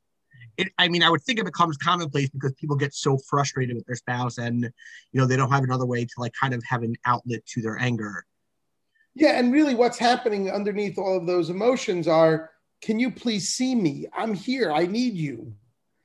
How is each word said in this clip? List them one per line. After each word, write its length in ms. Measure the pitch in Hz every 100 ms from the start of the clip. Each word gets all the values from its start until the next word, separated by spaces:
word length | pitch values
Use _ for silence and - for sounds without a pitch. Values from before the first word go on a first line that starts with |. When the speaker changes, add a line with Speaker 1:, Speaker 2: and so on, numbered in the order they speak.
| _ _ _ 123 120 -
Speaker 1:
it, 120 | 190 -
I 100 | 180
mean, 140 | 170
I 80 | 170
would 120 | 160
think 160 | - 226
it 40 |
becomes 320 | 180 143 170 143
commonplace 520 | 170 175 160 143 139
because 220 | 135 135
people 240 | - 151 143
get 180 | 143
so 240 | - 143 135 -
frustrated 460 | 143 139 - 123
with 120 | 117 -
their 100 | 123
spouse 420 | - 123 123 120
and, 240 | 117 120
you 580 | 117 - - - _ 135
know, 60 | 127
they 100 | 131
don't 140 | 123
have 140 | 143
another 220 | 127 127 123
way 180 | 120
to, 80 | 117 -
like, 140 | 120 -
kind 140 | 135
of 80 | 123 117
have 140 | 120
an 120 | 117 120 123
outlet 380 | 123 123 110 -
to 160 | -
their 160 | 110 107
anger. 460 | 123 113 104 92 - _ _ _ _ _ _ _ _
Speaker 2:
Yeah, 240 | - 294 247
and 140 | 247
really 220 | 277 302
what's 240 | 233 226 -
happening 520 | 240 247 240 208 190
underneath 480 | 202 202 202 202 -
all 180 | 196 185
of 100 | 170
those 240 | 180 160
emotions 560 | 180 233 254 - 180 160
are, 440 | 160 160 156 - _ _ _
"Can 200 | - 220
you 100 | 254
please 380 | - 247 214 -
see 260 | - 254
me? 320 | 247 170 139 -
I'm 220 | - 220
here, 360 | 185 247 262 190
I 160 | 147 180
need 280 | 220 254
you." 380 | 185 147 117 123 107 _ _ _ _